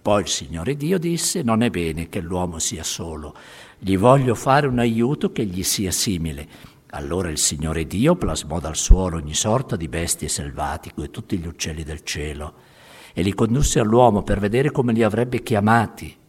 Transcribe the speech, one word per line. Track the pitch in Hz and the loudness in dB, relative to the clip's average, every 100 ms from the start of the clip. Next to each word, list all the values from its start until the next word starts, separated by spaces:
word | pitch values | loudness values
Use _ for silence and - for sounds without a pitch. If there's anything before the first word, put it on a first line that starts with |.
Poi | - 104 | 2 2
il | 87 | 2
Signore | - 67 80 90 143 | -4 -6 -6 -4 -4
Dio | 147 185 | 0 0
disse: | 170 170 - 196 | 0 -2 -2 -2
"Non | 123 110 | 0 2
è | 117 | 2
bene | 90 85 80 82 | 0 -2 -4 -6
che | 104 | -6
l'uomo | 85 90 90 82 | -4 -2 -2 -4
sia | - - | -6 -6
solo, | 80 - 85 78 76 - - - - - | -8 -8 -8 -10 -12 -16 -20 -20 -20 -12
gli | 95 95 | 0 4
voglio | 110 139 127 | 6 6 6
fare | 110 - 135 147 | 0 4 4 4
un | 123 | 2
aiuto | 120 113 117 147 202 | 2 2 0 0 -2
che | - | -2
gli | 110 90 | -4 -2
sia | 90 - 95 | -2 -2 -2
simile." | 90 - 90 80 71 73 - - - _ | -2 -2 -2 -2 -6 -12 -18 -20 -20 _
Allora | - 73 85 90 | -12 -6 -4 -2
il | 76 | -2
Signore | - 76 80 78 76 | -2 -2 -2 -2 -2
Dio | 90 135 180 | 0 2 2
plasmò | 95 78 76 80 | 0 -4 -4 -6
dal | 82 80 | -4 -6
suolo | - 90 92 85 | 6 6 6 -2
ogni | 76 | -4
sorta | 76 107 117 135 92 | -2 2 0 0 -6
di | 82 | -4
bestie | 82 85 - - | -4 -4 -4 -4
selvatiche | - 73 69 73 76 - - | -6 -6 -6 -6 -6 -10 -10
e | 76 | -10
tutti | - 117 101 | -10 -6 -6
gli | 85 | -6
uccelli | 80 - 78 | -8 -8 -8
del | 76 76 | -8 -10
cielo, | - 80 76 73 76 - - - - - - | -8 -8 -6 -8 -12 -14 -20 -20 -20 -20 -14
e | - | -2
li | 92 | -2
condusse | 92 117 120 147 - | 2 0 2 2 2
all'uomo | 107 113 123 104 | 4 6 6 4
per | - 101 | 0 -2
vedere | 104 113 143 | 0 0 0
come | 147 123 | 0 0
li | 113 | 4
avrebbe | 113 107 123 123 | 2 2 -2 -2
chiamati. | - 107 104 117 107 - - - | 0 2 4 4 2 -4 -16 -16